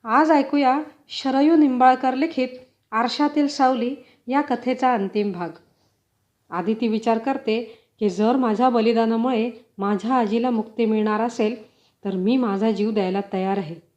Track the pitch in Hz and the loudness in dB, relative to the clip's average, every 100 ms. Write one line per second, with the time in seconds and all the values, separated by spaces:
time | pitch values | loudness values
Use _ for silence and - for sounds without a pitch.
0 | 226 247 311 302 277 285 262 277 302 _ | 0 2 4 4 4 2 2 2 -4 _
1 | _ - 269 269 294 330 294 247 254 254 | _ -6 -2 2 4 6 4 6 4 4
2 | 262 254 330 - 254 - - _ _ 220 | 0 -2 -2 -2 -4 -6 -20 _ _ -2
3 | 240 - 294 294 285 294 262 254 240 285 | -2 0 0 2 -2 2 2 2 -4 -6
4 | - _ - 269 285 240 247 254 254 233 | -16 _ -4 -2 -2 -4 -2 -2 0 0
5 | 196 208 208 175 170 - _ _ _ _ | -2 -2 -4 -4 -10 -12 _ _ _ _
6 | _ _ _ _ _ 175 180 220 233 220 | _ _ _ _ _ -6 -4 -2 0 0
7 | 226 226 247 269 233 220 233 - _ _ | 0 0 -2 -4 -4 -4 -6 -18 _ _
8 | 214 180 220 262 240 208 254 233 226 226 | -4 0 0 2 0 2 2 2 2 2
9 | 226 226 247 233 240 226 _ - 196 202 | 0 0 0 -2 -4 -6 _ -6 -4 -2
10 | 214 254 214 226 254 226 220 - 226 214 | -2 -2 0 0 0 -2 -4 -2 0 0
11 | 214 214 233 - 214 240 - _ _ _ | 0 -2 -4 -2 -4 -4 -16 _ _ _
12 | 196 190 190 262 233 196 226 196 214 214 | -6 -2 0 0 0 -2 -2 0 -2 -2
13 | 185 196 196 196 190 196 160 165 _ | -2 -4 -4 -4 -2 -4 -6 -12 _